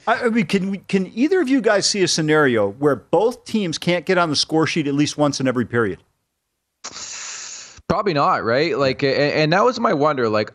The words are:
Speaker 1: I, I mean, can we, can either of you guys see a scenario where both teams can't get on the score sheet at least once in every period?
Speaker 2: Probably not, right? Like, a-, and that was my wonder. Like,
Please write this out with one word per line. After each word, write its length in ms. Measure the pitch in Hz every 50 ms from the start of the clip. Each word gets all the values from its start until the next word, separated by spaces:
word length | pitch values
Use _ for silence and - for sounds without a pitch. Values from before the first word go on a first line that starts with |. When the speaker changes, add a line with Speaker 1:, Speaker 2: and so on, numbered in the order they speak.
| _
Speaker 1:
I, 200 | 214 233 240 240
I 20 | 240
mean, 180 | 220 240 202
can 240 | 147 - 196 180 196
we, 80 | 196 196
can 320 | - - - 196 190 165 -
either 260 | 202 254 311 392 381
of 80 | 330 247
you 120 | 269 277
guys 280 | 190 233 208 196 165 -
see 140 | - 208 180
a 60 | 160
scenario 600 | - - 160 151 151 156 151 135 120 110 101 101
where 240 | 101 131 143 151 135
both 500 | 110 - _ - 170 208 240 240 - -
teams 340 | - - 220 202 170 143 -
can't 280 | - 175 175 175 160
get 100 | - 185
on 140 | 175 175 160
the 60 | 143
score 300 | - - - 156 160 160
sheet 200 | 151 - 180 147
at 80 | 143 139
least 240 | 143 151 147 - -
once 220 | 151 143 139 -
in 80 | 135 131
every 160 | 123 127 120
period? 320 | - - 120 117 101 87 - _ _ _ _ _ _ _ _ _ _ _ _ _ _ _ _ - - - - - - - - - - - - - - - - - - - - - -
Speaker 2:
Probably 260 | - 185 208 202 165
not, 280 | 143 147 180 175 123 90
right? 320 | 110 117 135 156 170 123
Like, 280 | 117 143 135 131 - 143
a-, 320 | 135 135 113 143 147 87
and 160 | 135 156 151 165
that 120 | 190 220
was 140 | 247 247 226
my 160 | 233 233 196
wonder. 340 | 143 139 151 147 131 120 110
Like, 220 | 107 107 107 107 -